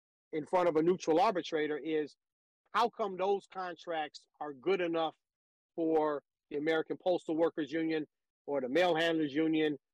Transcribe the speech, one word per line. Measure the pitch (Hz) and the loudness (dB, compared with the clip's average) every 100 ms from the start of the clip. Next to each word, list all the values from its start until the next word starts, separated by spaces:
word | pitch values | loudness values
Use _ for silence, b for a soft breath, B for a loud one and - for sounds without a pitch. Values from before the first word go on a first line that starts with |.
| _ _ _ | _ _ _
in | 160 147 | -8 -2
front | 185 175 | 0 2
of | 156 | 2
a | |
neutral | 165 185 - 160 | 2 2 2 2
arbitrator | 202 190 147 160 151 151 | 2 0 -2 -2 -2 -4
is | 143 156 147 - _ _ _ _ _ | -2 -2 -4 -8 _ _ _ _ _
how | 202 233 | 0 0
come | - 214 185 | 0 -6 -2
those | 185 202 - | 0 0 -2
contracts | 190 180 - - 160 151 - _ - | -8 -8 -8 -6 -4 -6 -8 _ -12
are | 147 | -10
good | 139 139 190 | -6 -2 0
enough | 175 165 160 - _ _ _ _ _ | 2 0 0 -4 _ _ _ _ _
for | - 160 160 151 147 - _ - | -4 2 2 2 -2 -8 _ -10
the | 147 | -4
American | 151 160 156 147 | 0 0 -2 -4
Postal | 185 175 - 156 | 0 0 0 0
Workers | 165 - 143 | 0 0 -4
Union | 160 160 156 147 _ _ _ - | -2 -2 -2 -6 _ _ _ -6
or | 143 | -4
the | 123 | 0
Mail | 143 180 | 2 2
Handlers | 160 170 160 151 | 2 2 0 0
Union, | 135 160 156 156 143 _ | 0 0 2 0 -2 _